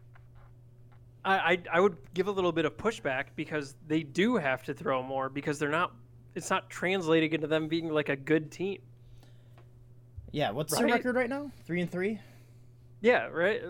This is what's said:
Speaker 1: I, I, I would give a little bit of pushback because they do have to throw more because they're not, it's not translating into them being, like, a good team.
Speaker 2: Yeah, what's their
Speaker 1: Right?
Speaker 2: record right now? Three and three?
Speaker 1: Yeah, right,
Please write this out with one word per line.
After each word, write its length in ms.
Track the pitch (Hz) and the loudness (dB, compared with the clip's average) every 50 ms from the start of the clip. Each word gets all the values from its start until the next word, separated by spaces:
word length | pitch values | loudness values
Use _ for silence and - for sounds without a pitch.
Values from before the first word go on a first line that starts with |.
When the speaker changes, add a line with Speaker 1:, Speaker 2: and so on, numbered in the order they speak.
| - - - - - - - - - - - - - - - - - - - - - - - - | -20 -20 -20 -20 -20 -20 -20 -20 -20 -20 -20 -20 -20 -20 -20 -20 -20 -20 -20 -20 -20 -20 -20 -4
Speaker 1:
I, 120 | - 190 196 | 0 2 2
I, 240 | 190 147 165 180 175 175 - 160 | 4 4 4 2 2 2 2 4
I 60 | 170 | 4
would 180 | 190 208 165 - - - 170 | 4 4 2 -2 -10 -6 -4
give 140 | 175 180 202 | -2 -2 0
a 20 | |
little 200 | 196 190 185 175 | 0 0 0 2
bit 140 | 160 165 156 | 2 2 0
of 140 | 143 - - | 0 -2 -2
pushback 480 | - 220 226 - - 143 131 131 139 - - | -4 -4 -4 -2 -2 -2 -2 -2 -4 -6 -8
because 380 | - 151 - 156 151 143 135 - - - | -10 -8 -6 -4 -6 -6 -8 -12 -14 -4
they 160 | 151 151 160 | -2 0 0
do 340 | 160 139 127 170 196 240 254 | -2 -2 0 2 2 4 2
have 260 | 196 147 135 131 123 - | 2 2 0 0 0 -2
to 80 | - | -6
throw 300 | 139 - - 151 135 131 | -8 -4 -2 -2 -2 -2
more 260 | 127 131 135 135 131 131 | -2 -2 -2 -2 -2 -4
because 300 | 135 143 - 160 147 147 | -4 -4 -4 -4 -2 -2
they're 100 | 151 143 | 0 0
not, 260 | 151 170 180 - - - - - - - - - - | 0 0 0 -2 -4 -10 -20 -20 -20 -20 -20 -14 -12
it's 140 | 190 - - | -10 -2 -2
not 220 | 196 185 - - | -2 -2 -2 -4
translating 600 | - - 180 175 190 196 170 156 160 160 160 151 165 | -6 -4 0 0 0 2 4 4 6 6 6 4 2
into 120 | 151 156 | -2 0
them 220 | 147 156 156 160 151 | 0 0 0 0 0
being, 220 | 160 170 160 165 | -2 -2 -2 0
like, 160 | 156 151 147 - | 0 0 0 0
a 80 | 143 | -2
good 340 | 135 135 147 156 160 156 143 | -2 2 2 2 4 2 0
team. 300 | - - 175 196 196 - - - - - - - - - - - - - - - - - - - - - - - - - - - - - - - | -6 -6 -6 -4 -6 -8 -12 -18 -20 -20 -20 -20 -20 -20 -20 -20 -20 -20 -20 -20 -20 -20 -20 -20 -20 -20 -20 -20 -20 -20 -20 -18 -16 -16 -14 -8
Speaker 2:
Yeah, 200 | 120 147 143 107 | -4 -2 -2 -2
what's 220 | 98 139 156 - 147 | -2 -4 -4 -2 0
their 120 | - 233 | 0 2
Speaker 1:
Right? 80 | - 240 | 2 2
Speaker 2:
record 200 | 233 247 247 233 | 2 0 0 0
right 140 | 254 247 233 | 0 -2 -2
now? 240 | 269 285 294 277 - - - | -4 -6 -8 -10 -14 -14 -8
Three 160 | - 170 175 | -4 -2 -2
and 80 | 175 175 | -2 -2
three? 280 | - 180 185 214 220 208 - - - - - - - - - - - - - - - - | -2 -2 -2 -2 -2 -4 -8 -16 -20 -20 -20 -20 -20 -20 -20 -20 -20 -20 -20 -20 -10 2
Speaker 1:
Yeah, 240 | 202 233 247 147 117 | 4 4 4 4 2
right, 340 | - - 156 170 202 214 - - | -2 -2 0 2 2 0 0 -4